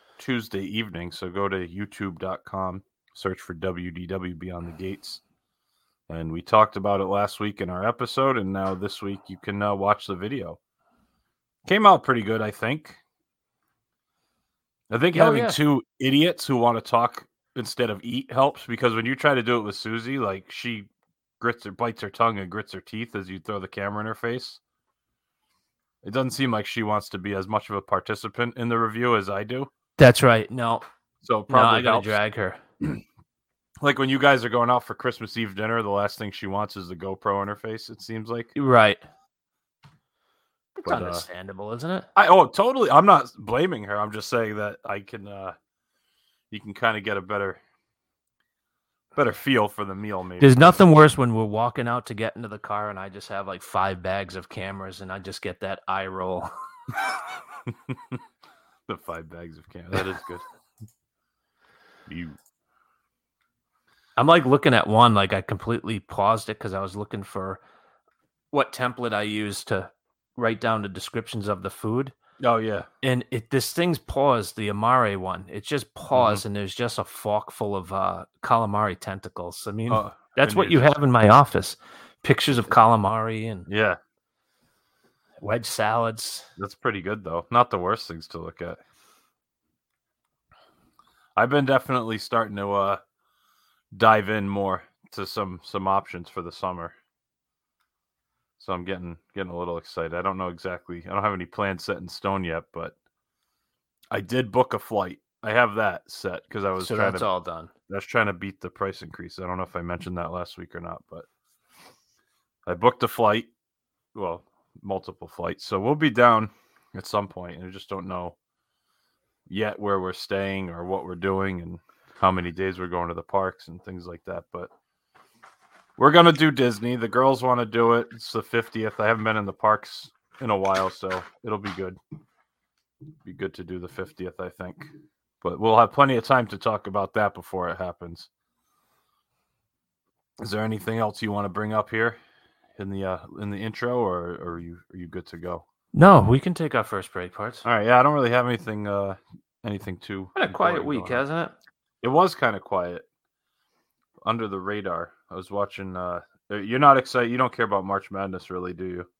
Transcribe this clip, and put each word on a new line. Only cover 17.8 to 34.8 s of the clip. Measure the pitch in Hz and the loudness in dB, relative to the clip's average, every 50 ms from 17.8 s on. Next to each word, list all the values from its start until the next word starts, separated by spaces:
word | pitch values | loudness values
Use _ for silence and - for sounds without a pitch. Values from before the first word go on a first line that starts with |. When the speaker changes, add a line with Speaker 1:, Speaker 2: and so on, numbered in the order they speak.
| 120 110 | -2 -2
Speaker 1:
of | 104 95 - | -2 -6 -8
eat | 120 127 131 139 - | -6 -6 -6 -6 -2
helps, | 123 131 135 147 151 - - | 2 2 2 2 2 -4 -8
because | - 117 - 131 120 110 | -8 -2 0 0 2 2
when | 113 113 | 0 -2
you | 123 135 | -2 -2
try | 127 - 147 139 | 0 2 2 2
to | 127 | 2
do | 113 120 123 | 2 2 0
it | 117 | 0
with | 104 104 101 | 0 -4 -8
Susie, | - - 110 113 113 113 123 139 139 | -8 -8 -6 -6 -6 -6 -6 -4 -4
like, | 117 101 95 95 - - | -4 -4 -4 -6 -10 -16
she | - - - 120 117 107 101 - _ _ _ _ _ _ _ _ _ _ | -14 -10 -8 -8 -8 -8 -10 -16 _ _ _ _ _ _ _ _ _ _
grits | - 120 117 117 - | -4 -4 -4 -4 -10
or | 104 | -14
bites | 95 - 117 117 113 - | -6 -4 -4 -4 -4 -6
her | - 98 | -10 -10
tongue | - - 117 113 107 | -2 0 0 0 0
and | 101 95 90 | -2 -6 -8
grits | 90 107 104 - - | -8 -10 -10 -10 -14
her | 95 | -16
teeth | - - - 107 120 113 - | -14 -12 -10 -10 -10 -8 -10
as | 104 92 92 | -10 -10 -10
you | 95 90 | -12 -12
throw | - - 104 101 | -10 -8 -8 -8
the | 95 - | -8 -10
camera | - 104 98 101 104 104 | -8 -8 -6 -6 -6 -6
in | 107 | -6
her | 110 110 | -8 -8
face. | - - 117 120 123 - - - - _ _ _ _ _ _ _ _ _ _ _ _ _ _ _ _ _ _ _ _ _ _ _ _ _ _ _ _ - | -6 -6 -6 -6 -6 -8 -12 -18 -20 _ _ _ _ _ _ _ _ _ _ _ _ _ _ _ _ _ _ _ _ _ _ _ _ _ _ _ _ -14
It | 98 107 | -6 -4
doesn't | 131 131 127 | -2 -2 -2
seem | - - 135 127 | -2 -2 -2 0
like | 113 107 101 | 0 -2 -4
she | - - 117 110 | -4 -6 -4 -2
wants | 107 107 104 - - | 0 0 -2 -2 -4
to | - | -10
be | 95 90 104 101 | -8 -6 -6 -4
as | 95 95 | -6 -4
much | 95 107 104 - - | -2 -4 -4 -4 -4
of | 104 | -6
a | 98 | -8
participant | - - 101 92 - - 107 - - 113 - - 120 120 - | -4 -2 -2 -2 -2 -4 -8 -8 -8 -8 -6 -4 -4 -4 -4
in | - 117 | -6 -4
the | 120 117 | -2 0
review | 117 117 110 107 117 123 123 117 | 0 0 0 -2 -2 0 2 2
as | 107 95 95 | 0 0 -2
I | 101 98 104 | -6 -6 -6
do. | 104 123 131 139 - _ _ _ _ _ | -6 -6 -8 -8 -10 _ _ _ _ _
Speaker 2:
That's | - 143 123 120 - | 8 10 10 10 8
right. | - 123 117 110 107 - | 6 6 6 4 2 -2
No. | 123 127 120 117 113 - - - _ _ _ _ _ _ | -6 -4 -2 -2 -2 -2 -6 -12 _ _ _ _ _ _
Speaker 1:
So | _ - 117 107 | _ -2 -2 -2
it | 101 - | 0 2
Speaker 2:
No, | 131 | 4
I | 127 | 6
Speaker 1:
probably | 123 117 110 117 | 6 6 6 4
Speaker 2:
gotta | 123 117 110 | 4 2 2
Speaker 1:
helps. | 117 98 | 2 0
Speaker 2:
drag | 107 107 104 104 107 104 | 0 0 0 0 -2 -2
her. | 113 101 92 - - _ _ _ _ | -4 -4 -4 -6 -10 _ _ _ _
Speaker 1:
<clears throat> | - 151 - - - _ _ _ _ _ _ _ _ _ _ _ _ _ _ - | -6 -6 -6 -8 -12 _ _ _ _ _ _ _ _ _ _ _ _ _ _ 0
Like, | 143 143 139 135 | 0 0 2 2
when | 135 | 2
you | 131 135 131 | 0 2 4
guys | 139 143 139 127 113 | 6 6 6 4 2
are | 113 | 0
going | 113 120 117 120 | 0 2 2 2
out | 123 - | 2 0